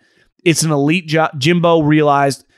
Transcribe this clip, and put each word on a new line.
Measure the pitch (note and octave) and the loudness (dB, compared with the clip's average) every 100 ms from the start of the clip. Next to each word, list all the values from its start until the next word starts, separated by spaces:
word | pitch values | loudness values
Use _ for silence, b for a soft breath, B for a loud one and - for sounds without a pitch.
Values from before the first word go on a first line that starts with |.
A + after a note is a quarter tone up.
| _ _ _ _ | _ _ _ _
it's | E3+ D3+ | -2 -2
an | D#3+ | -2
elite | D3 C#3+ F3+ D#3+ | 0 0 -2 -4
job. | D#3+ D#3 D3+ | -2 -2 -2
Jimbo | D3 F3 E3+ E3 | -2 0 2 2
realized | D3+ D3+ D3 C#3+ C#3 C3 _ | 2 2 2 2 0 -4 _